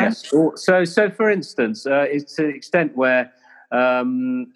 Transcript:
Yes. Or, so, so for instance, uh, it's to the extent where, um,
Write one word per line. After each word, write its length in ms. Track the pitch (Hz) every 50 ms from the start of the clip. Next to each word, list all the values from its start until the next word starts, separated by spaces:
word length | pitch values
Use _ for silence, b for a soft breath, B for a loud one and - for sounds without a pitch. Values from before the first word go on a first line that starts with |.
Yes. 300 | - - 113 - - -
Or, 240 | - 151 160 156 -
so, 280 | - - - 185 185 180
so 240 | 170 175 - 214 196
for 220 | 202 - 220 214
instance, 560 | 208 190 - - - - 120 110 110 - -
uh, 200 | 135 139 143 143 135
it's 240 | 143 147 143 - -
to 80 | -
the 60 | 156 151
extent 480 | 143 131 - - - 180 165 147 -
where, 340 | 127 131 131 127 127 120 123 b b b b b b b b
um, 840 | 123 123 127 127 127 127 123 127 127 127 127 127 127 127 123 123 -